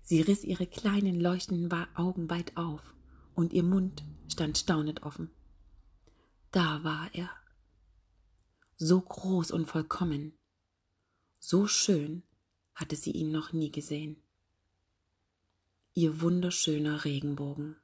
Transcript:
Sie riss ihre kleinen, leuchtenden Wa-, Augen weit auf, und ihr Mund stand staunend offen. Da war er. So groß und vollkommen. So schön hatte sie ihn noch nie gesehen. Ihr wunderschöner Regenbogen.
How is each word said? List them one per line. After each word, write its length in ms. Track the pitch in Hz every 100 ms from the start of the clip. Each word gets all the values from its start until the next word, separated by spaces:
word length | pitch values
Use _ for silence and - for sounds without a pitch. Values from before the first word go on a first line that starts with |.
Sie 200 | - 165
riss 200 | 165 202
ihre 220 | - 180 180
kleinen, 540 | - 208 202 196 175
leuchtenden 500 | 175 180 - 175 170
Wa-, 180 | 170 175
Augen 360 | - 175 180 160
weit 260 | 170 170 -
auf, 380 | 170 151 - - - - -
und 180 | - 170
ihr 120 | -
Mund 400 | 175 190 185 - 151 - -
stand 280 | - 151 151
staunend 460 | - 160 151 151
offen. 280 | 151 - 160 - - - - - _ _ _ _ _ _ _
Da 320 | 190 160 151
war 280 | 160 151 170
er. 180 | - 180 - _ _ _ _ _ _ _ _ _ _ _ _ _ _
So 240 | 160 185
groß 500 | 180 - 185 185 165
und 160 | 170 156
vollkommen. 680 | 160 156 - 175 143 151 _ _ _ _ _ _ _ _ _ _ _
So 280 | - 175 202
schön 560 | - - 175 147 170 - _ _ _ _
hatte 220 | - 147 147
sie 140 | -
ihn 200 | - 156
noch 220 | 156 156
nie 180 | 165 151
gesehen. 520 | 151 143 151 156 151 _ _ _ _ _ _ _ _ _ _ _ _ _ _ _ _ _
Ihr 300 | - 165 156
wunderschöner 840 | 165 180 180 - 165 151 151 151
Regenbogen. 720 | 151 139 143 143 143 143 151 156